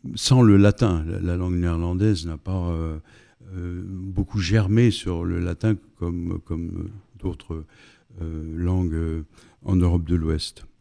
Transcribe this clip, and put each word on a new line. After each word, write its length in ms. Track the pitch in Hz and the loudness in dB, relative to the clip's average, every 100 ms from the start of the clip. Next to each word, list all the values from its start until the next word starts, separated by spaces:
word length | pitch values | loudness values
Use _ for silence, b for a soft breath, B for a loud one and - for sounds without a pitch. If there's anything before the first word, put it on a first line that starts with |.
| - - | -12 -6
sans 260 | - 127 | 4 6
le 140 | 117 98 | 8 8
latin. 480 | 104 - 110 82 78 | 6 4 0 0 -2
La, 140 | 92 | -4
la 160 | 87 90 | -4 -2
langue 200 | 90 87 | -2 -2
néerlandaise 720 | 87 82 85 90 107 95 80 | 0 -2 -2 0 0 0 -4
n'a 100 | 78 | -10
pas, 320 | - 95 87 | -6 -4 -4
euh, 260 | 82 80 78 b b b b 90 | -4 -6 -8 b b b b -16
euh, 280 | 92 90 90 92 | -12 -10 -10 -10
beaucoup 540 | 92 95 92 92 107 | -10 -6 -4 -4 -2
germé 500 | 85 110 95 110 120 | 2 2 4 4 4
sur 340 | - 95 85 | 2 -6 -4
le 140 | 87 87 | -2 -2
latin 380 | 87 85 110 101 _ _ | -4 -2 0 -2 _ _
comme, 440 | 85 87 85 87 | -6 -4 -6 -6
comme 460 | - 82 85 85 87 101 _ - | -6 -8 -6 -8 -10 -14 _ -8
d'autres, 460 | 90 - - 82 78 b b b b 92 | -8 -8 -10 -12 -12 b b b b -12
euh, 220 | 82 80 80 80 | -10 -8 -8 -4
langues, 380 | 90 92 90 | 0 0 0
euh, 280 | 80 82 80 76 b b b | -2 -4 -6 -10 b b b
en 120 | - 92 | 0 4
Europe 300 | 87 87 80 | 4 2 2
de 60 | |
l'Ouest. 500 | 87 80 78 - - - _ | 0 0 -2 -4 -14 -20 _